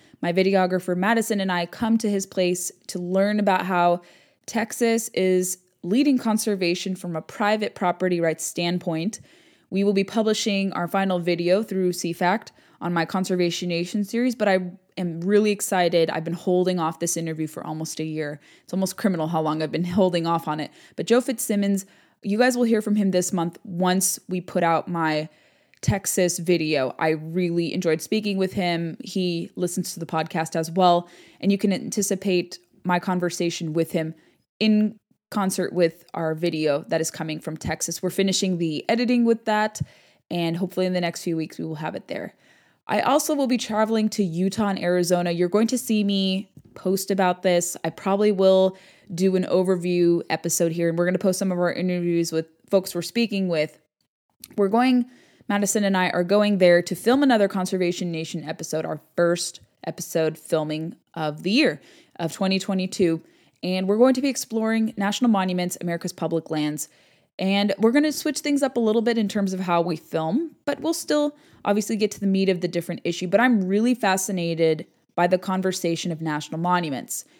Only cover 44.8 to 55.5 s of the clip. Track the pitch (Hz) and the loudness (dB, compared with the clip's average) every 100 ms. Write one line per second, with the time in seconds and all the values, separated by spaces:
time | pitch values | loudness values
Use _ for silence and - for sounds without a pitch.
44.8 | 175 180 175 180 175 170 175 208 226 247 | 2 2 2 2 2 0 2 2 2 0
45.8 | - 214 202 196 190 190 196 - - - | 0 0 2 0 0 -2 -6 -18 -20 -6
46.8 | 185 196 - 196 185 180 190 175 175 - | -2 -2 0 2 2 2 2 2 0 -6
47.8 | 165 - 196 196 214 190 190 190 190 190 | -8 -4 -2 2 2 4 6 6 4 0
48.8 | - - - 170 190 185 180 185 185 180 | -16 -20 -12 0 2 2 2 0 2 0
49.8 | 180 175 170 170 - 160 170 - 170 165 | 0 2 4 2 0 -4 -2 0 0 0
50.8 | 170 165 175 185 196 185 190 180 175 - | 0 2 0 2 0 0 -2 0 0 0
51.8 | 180 180 175 170 170 160 160 _ _ 196 | -2 0 0 0 0 -2 -6 _ _ 0
52.8 | 185 175 165 233 226 202 185 160 156 - | 0 -6 -4 -2 0 0 0 0 -2 -6
53.8 | _ _ _ _ _ _ - - 196 226 | _ _ _ _ _ _ -10 -2 2 4
54.8 | 254 247 240 - _ _ - | 4 4 0 -8 _ _ -4